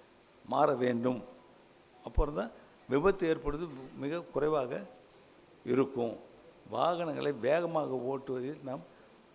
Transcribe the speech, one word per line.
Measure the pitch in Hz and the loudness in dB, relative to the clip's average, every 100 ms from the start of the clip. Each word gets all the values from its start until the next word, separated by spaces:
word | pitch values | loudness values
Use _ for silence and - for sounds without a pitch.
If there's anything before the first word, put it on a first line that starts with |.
| - - - - | -20 -20 -20 -20
மாற | - 127 147 | -2 4 4
வேண்டும். | 127 123 117 123 123 - - - - - - - - | 4 2 2 2 0 -4 -16 -20 -20 -20 -20 -20 -18
அப்புறம் | - - 147 | -2 2 2
தான் | 156 220 - - - - | 0 -4 -6 -20 -20 0
விபத்து | 131 180 196 165 | 4 4 4 2
ஏற்படுவது | 156 147 147 170 135 131 - | 0 0 -4 -6 -10 -14 -8
மிக | 139 165 | -6 -4
குறைவாக | - 135 147 156 123 156 196 - - - - - - - | -4 0 2 2 0 -4 -8 -14 -20 -20 -20 -20 -20 -10
இருக்கும். | - 123 135 135 117 107 - - - - - | 0 2 2 0 -4 -6 -14 -20 -20 -20 -8
வாகனங்களை | 107 147 175 170 135 143 | 0 2 2 -2 -2 -2
வேகமாக | 135 123 160 170 160 139 | 0 2 2 2 0 -2
ஓட்டுவதில் | 131 120 135 135 127 127 156 | -2 -2 -4 -4 -6 -6 -8
நாம் | 143 139 170 - - - - | -8 -10 -10 -20 -20 -20 -20